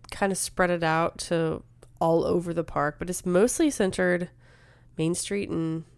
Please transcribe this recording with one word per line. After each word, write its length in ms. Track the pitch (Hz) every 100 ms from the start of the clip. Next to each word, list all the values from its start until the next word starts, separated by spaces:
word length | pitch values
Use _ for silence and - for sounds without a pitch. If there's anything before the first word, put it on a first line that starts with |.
| -
kinda 240 | - 196 185
spread 340 | - - 180
it 140 | 175
out 340 | 165 160 165 -
to 460 | - 170 160 - - - - -
all 240 | 165 165
over 300 | - 175 175
the 80 | 165
park, 340 | 165 143 147 -
but 100 | 175
it's 160 | 180 180
mostly 440 | 180 240 - 311
centered 580 | - 190 190 185 175 175 - - - - - - -
Main 160 | 160
Street 340 | 175 - 202 196
and 360 | 170 165 160 160